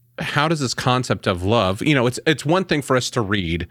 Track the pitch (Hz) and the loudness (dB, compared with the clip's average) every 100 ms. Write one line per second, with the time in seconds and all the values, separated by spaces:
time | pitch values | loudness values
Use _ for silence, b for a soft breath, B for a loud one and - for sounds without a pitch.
0 | _ - - 147 156 165 127 - 131 127 | _ -10 -2 0 2 0 -2 -2 0 0
1 | 123 107 107 90 95 117 95 98 - 143 | 0 -2 -2 -2 2 2 2 0 0 2
2 | 120 - - 143 143 180 190 156 - 127 | 2 0 -2 0 0 0 0 -2 2 0
3 | - 127 98 104 85 85 80 | 0 -2 0 0 0 -2 -4